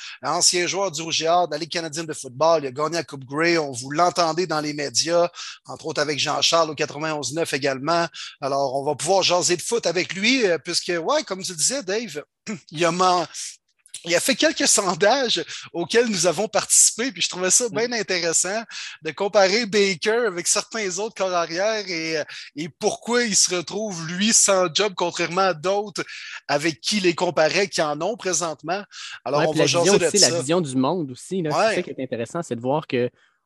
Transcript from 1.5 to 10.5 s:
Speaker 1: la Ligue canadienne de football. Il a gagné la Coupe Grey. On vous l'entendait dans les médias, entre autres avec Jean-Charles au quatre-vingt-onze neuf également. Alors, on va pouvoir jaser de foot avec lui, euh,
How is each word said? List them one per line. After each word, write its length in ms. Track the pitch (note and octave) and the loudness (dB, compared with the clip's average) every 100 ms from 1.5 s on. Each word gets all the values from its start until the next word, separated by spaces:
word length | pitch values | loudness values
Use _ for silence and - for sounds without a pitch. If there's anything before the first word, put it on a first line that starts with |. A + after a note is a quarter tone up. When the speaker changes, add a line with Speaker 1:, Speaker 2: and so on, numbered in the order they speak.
Speaker 1:
la 60 | D3+ | -4
Ligue 120 | E3 | -6
canadienne 360 | F3+ D#3+ D3+ D#3+ | -6 -6 -6 -8
de 60 | |
football. 520 | C#3+ C3 B2 D#3+ D#3+ | -10 -12 2 4 4
Il 20 | C3+ | 0
a 60 | |
gagné 220 | C3 D#3 E3 | -4 -2 -2
la 80 | |
Coupe 200 | - C#3 | -6 -12
Grey. 320 | B2 C#3+ E3+ E3+ | -8 -2 2 2
On 120 | C#3+ | -2
vous 180 | A#2+ C3+ | -6 -4
l'entendait 560 | D3+ F3 F3+ E3 D#3+ F3 | 2 2 4 2 0 -2
dans 120 | D#3 | -2
les 120 | D3+ | -4
médias, 560 | D3 C#3 A2+ D3+ E3+ F3 - - - - | -4 -2 0 2 2 2 -2 -14 -14 -16
entre 200 | B2+ D#3 | -10 -6
autres 140 | D3+ | -2
avec 160 | C#3+ C#3 | 0 0
Jean-Charles 520 | D3 C#3 - E3 D#3 | -2 0 2 4 2
au 40 | |
quatre-vingt-onze 600 | D3+ D3+ C#3+ D#3 D3+ B2+ | 0 -4 -4 -4 -4 -4
neuf 180 | D#3+ D#3+ | -4 -2
également. 540 | C#3+ C#3 C3 D3 E3+ E3+ - - - | 0 0 0 0 0 0 -6 -16 -8
Alors, 340 | C#3 C#3 C#3 | -2 0 0
on 100 | C#3 | -2
va 100 | C#3 C3+ | -2 -2
pouvoir 260 | D3 F#3+ | 2 2
jaser 340 | D#3+ F3 D#3+ F3 | 4 2 2 0
de 60 | |
foot 240 | - A#3 F3+ | 0 -2 0
avec 260 | F3 D#3 | -2 -2
lui, 300 | F3+ A3 C4+ | 0 2 4
euh, 120 | G3 | 2